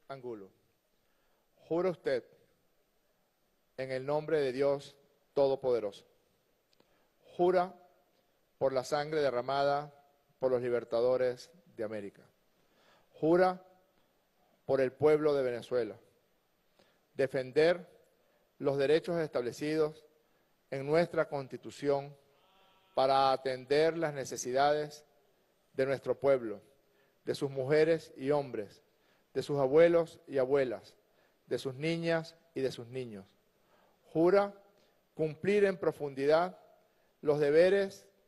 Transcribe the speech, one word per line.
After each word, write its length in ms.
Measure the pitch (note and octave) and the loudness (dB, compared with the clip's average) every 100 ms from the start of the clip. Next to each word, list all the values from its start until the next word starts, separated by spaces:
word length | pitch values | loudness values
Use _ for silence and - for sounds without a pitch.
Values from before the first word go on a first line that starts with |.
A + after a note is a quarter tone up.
| - | -18
Angulo, 400 | C3+ B2 G#2+ F#2+ _ _ _ _ _ _ _ _ _ _ _ | -14 -12 -12 -16 _ _ _ _ _ _ _ _ _ _ _
¿jura 360 | - E3 F#3 | -6 -2 -2
usted 340 | E3+ D3+ B2+ - _ _ _ _ _ _ _ _ _ _ _ _ _ _ - | -4 -4 -4 -4 _ _ _ _ _ _ _ _ _ _ _ _ _ _ -12
en 120 | C3 | -8
el 120 | C3 C3 | -6 -4
nombre 360 | D3+ D#3 D#3 | -4 -2 -2
de 100 | C3+ | 0
Dios 460 | B2 C#3 C#3+ - - _ _ _ | 0 0 -2 -6 -20 _ _ _
Todopoderoso? 720 | - C#3 C3+ C3 A#2+ G#2 - - _ _ _ _ _ _ _ _ _ _ _ _ - | 0 2 2 0 -2 -2 -10 -20 _ _ _ _ _ _ _ _ _ _ _ _ -2
¿Jura 360 | F3+ F3+ F3+ - - _ _ _ _ _ _ - | 2 2 -2 -8 -20 _ _ _ _ _ _ -4
por 160 | C3+ | -2
la 100 | C3 | -2
sangre 380 | B2 D3 D3+ D#3 | -2 -4 -2 -2
derramada 720 | C#3 A#2+ B2+ C#3 C#3+ C#3+ D3 - _ _ _ _ | 0 -2 -2 0 0 0 -4 -16 _ _ _ _
por 120 | C3 | 0
los 100 | B2+ | 0
libertadores 880 | B2 A#2+ A#2 A#2 B2 B2+ B2+ B2 - _ _ - | 0 -4 -2 0 2 2 0 -4 -12 _ _ -10
de 80 | G#2+ | -10
América? 380 | G#2+ G2+ - - _ _ _ _ _ _ _ _ | -8 -12 -16 -20 _ _ _ _ _ _ _ _
¿Jura 520 | - D#3 F3 F#3 F3+ - _ _ _ _ _ _ _ _ _ - | -4 2 4 4 0 -10 _ _ _ _ _ _ _ _ _ -2
por 160 | C3+ | 0
el 100 | B2+ | 0
pueblo 420 | - D3+ D3+ D3+ | 2 4 4 2
de 100 | C#3+ | 2
Venezuela 520 | B2+ A#2+ G2+ B2 A2 G#2 _ _ _ _ _ _ _ _ _ _ _ | 0 -4 -4 -4 -4 -8 _ _ _ _ _ _ _ _ _ _ _
defender 720 | - C3 C#3 B2+ C3 D#3+ F3+ - - _ _ _ _ _ - | -6 -4 -4 -2 2 2 2 -6 -20 _ _ _ _ _ -6
los 200 | C#3 C#3 | -2 0
derechos 400 | C3+ D#3+ E3+ E3+ | 2 2 0 -4
establecidos 840 | D#3 C3+ A#2+ - D3+ D#3 D3+ D#3 - _ _ _ _ _ _ | -4 -4 -6 -6 -4 -2 -2 -4 -20 _ _ _ _ _ _
en 160 | C#3 C#3 | -8 -2
nuestra 440 | D#3+ E3+ E3 D3+ | 0 0 -2 -4
Constitución 840 | C#3+ C3 B2 A2 - C#3+ C#3 C#3+ D3 _ _ _ _ _ _ _ | -6 -8 -12 -14 -6 -2 -2 -4 -16 _ _ _ _ _ _ _
para 380 | - C3+ C3+ C3+ | 0 2 4 4
atender 680 | C3 C3+ B2+ B2+ C#3+ D#3+ E3 | 2 -2 -6 0 2 2 0
las 160 | D#3 | -4
necesidades 920 | C#3+ B2 A#2+ B2 B2+ C#3+ D3+ D3+ - _ _ _ _ _ _ _ | -6 -8 -8 -2 2 2 2 -4 -12 _ _ _ _ _ _ _
de 120 | - C3 | -2 -2
nuestro 340 | B2+ B2+ A#2+ | -2 -4 0
pueblo, 420 | C#3 C3+ A2+ G2+ - _ _ _ _ _ | 2 2 0 -10 -16 _ _ _ _ _
de 120 | - - | -8 -6
sus 140 | C#3+ | -6
mujeres 600 | C3+ C3 D3+ D#3 E3 - - | -4 0 2 4 0 -4 -8
y 140 | C3+ | -2
hombres, 520 | D3 C3+ A#2 G2 - _ _ _ _ _ | -2 -2 -8 -12 -16 _ _ _ _ _
de 80 | C3 | -8
sus 180 | C3 C#3+ | -4 0
abuelos 600 | C3+ D3+ E3+ E3+ D#3+ - - | 4 6 6 4 0 -8 -6
y 100 | C3+ | -2
abuelas, 600 | B2+ C#3 C3 G2+ - _ _ _ _ _ - | 0 0 0 -6 -14 _ _ _ _ _ -8
de 120 | B2+ | -6
sus 180 | C3+ B2+ | -6 -6
niñas 600 | D#3+ E3+ E3 E3 D#3+ - _ | -4 -2 -2 -2 -4 -16 _
y 60 | C3+ | -6
de 120 | B2+ | -4
sus 160 | B2 A#2 | -6 -12
niños? 380 | C3 B2 G2+ F#2+ _ _ _ _ _ _ _ _ | -12 -12 -14 -18 _ _ _ _ _ _ _ _
¿Jura 420 | D#3+ F3 G3 G3+ G3 _ _ _ _ _ | 2 4 4 2 -4 _ _ _ _ _
cumplir 500 | - D#3 C#3+ F#3 G#3 | -6 -6 -4 0 2
en 140 | G3 F#3 | 2 0
profundidad 840 | D#3+ - D3 C3+ C#3 D#3 F#3 - - _ _ _ _ _ | -4 -4 -6 -2 2 4 2 -6 -20 _ _ _ _ _
los 180 | D3 D3 | -2 2
deberes 680 | C#3+ D#3 F#3 G3 G3 - - _ | 4 6 6 4 -2 -8 -20 _